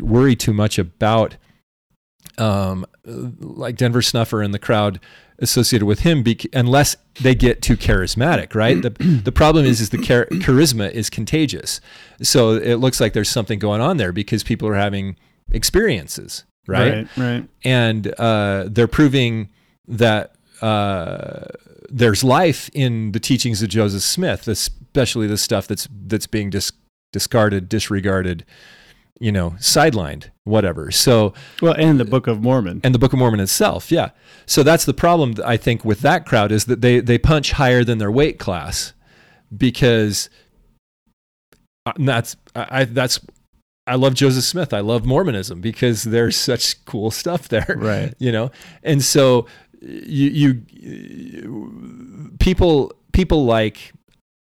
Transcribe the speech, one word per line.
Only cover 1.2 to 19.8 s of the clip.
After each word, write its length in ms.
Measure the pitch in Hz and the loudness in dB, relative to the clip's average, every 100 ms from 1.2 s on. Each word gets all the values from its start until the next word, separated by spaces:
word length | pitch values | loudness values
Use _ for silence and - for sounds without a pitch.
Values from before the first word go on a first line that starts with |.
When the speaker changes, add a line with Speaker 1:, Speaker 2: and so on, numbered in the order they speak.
| 104 - _ _ _ _ _ _ _ _ - - | 0 -4 _ _ _ _ _ _ _ _ -16 -4
Speaker 1:
um, 460 | 110 101 95 92 - _ | -2 0 -2 -6 -10 _
like 720 | - 123 123 - - - 127 120 | -16 -12 -12 -12 -14 -10 -10 -2
Denver 260 | 123 120 | 0 2
Snuffer 400 | - 117 113 110 | 0 0 -2 -2
and 100 | 104 | -2
the 60 | 101 | -4
crowd 400 | - 110 104 90 - - _ _ | 0 0 0 -2 -12 -20 _ _
associated 480 | 127 123 117 120 101 | -2 2 2 2 2
with 140 | 107 | 2
him, 220 | 170 156 | 2 2
bec-, 300 | 117 110 - | 2 -2 -2
unless 420 | 131 123 127 117 - _ - | 0 2 4 2 -2 _ -2
they 140 | 131 | 2
get 280 | 123 123 - | 4 4 2
too 140 | - 117 | 0 0
charismatic, 800 | - 101 90 107 147 135 - | 2 0 0 0 0 0 -2
right? 280 | 107 110 175 | 0 2 2
The, 80 | 151 | 0
<clears throat> 340 | - 165 135 | -2 2 2
the 80 | 113 | 0
problem 320 | - 156 160 | 2 4 6
is, 160 | 135 117 | 4 2
is 100 | 110 | -2
the 80 | - | -4
char-, 240 | - 123 - | 2 2 2
charisma 640 | 185 - 131 156 113 98 | -2 2 4 4 2 -2
is 180 | 113 104 | -4 -6
contagious. 720 | - 110 156 147 78 - - - - - - | -8 -4 -2 -2 -4 -8 -10 -12 -20 -20 -6
So 300 | - 139 113 | 0 4 4
it 240 | 110 - 120 | 2 0 0
looks 240 | 131 - | 0 2
like 140 | 117 | 0
there's 160 | 107 101 | 0 -2
something 280 | 127 107 104 | -2 -4 -4
going 220 | 104 104 | -2 0
on 160 | 135 180 | 0 0
there 160 | 92 | -2
because 300 | 87 104 107 | -4 -4 -4
people 240 | - 117 110 | -2 -4 -2
are 60 | |
having 420 | 98 101 98 98 90 _ _ - | 0 -2 -2 -8 -12 _ _ -4
experiences, 920 | 107 - 185 220 110 73 - - - - _ - | -2 0 0 0 -2 -6 -14 -14 -16 -18 _ -4
right? 400 | 95 - 110 113 - | 0 2 0 -6 -4
Speaker 2:
Right, 0 | |
right. 320 | 123 120 - _ | -4 -4 -8 _
Speaker 1:
And, 460 | 127 127 117 110 98 - | 0 2 2 0 -4 -2
uh, 460 | 117 107 101 98 95 | 0 0 0 -2 -2
they're 200 | 107 113 | 0 2
proving 640 | - 151 135 120 113 104 _ _ _ | 4 4 4 0 -2 -8 _ _ _